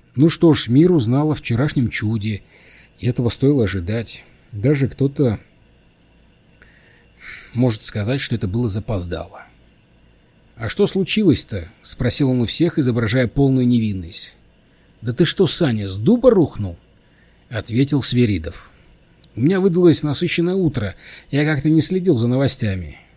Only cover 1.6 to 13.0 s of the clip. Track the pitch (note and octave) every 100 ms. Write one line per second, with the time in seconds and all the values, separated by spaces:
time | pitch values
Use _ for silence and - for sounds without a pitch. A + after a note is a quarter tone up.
1.6 | D3+ - A#2 - G#2+ A2 G#2+ G2+ _ _
2.6 | - - - - B2 A#2+ A#2+ - C#3 C#3+
3.6 | G2 F#2+ F2 A2+ A2+ - - _ _ G#2
4.6 | A#2+ D3 C3 - C#3 C#3 C3 G2+ - _
5.6 | _ _ _ _ _ _ _ _ _ _
6.6 | - _ _ _ _ _ - - - A#2
7.6 | B2+ A2 - A2 G#2 C#3 - A2+ F#2 A2
8.6 | A#2+ G2+ - G2+ F2 D#2+ - - - _
9.6 | _ _ _ _ _ _ _ _ _ -
10.6 | A2+ - G3+ F#3+ F#3 - G3 B2+ - G2
11.6 | D#2+ _ - - A#2 - C3+ B2+ A2+ -
12.6 | E3 - B2+ A#2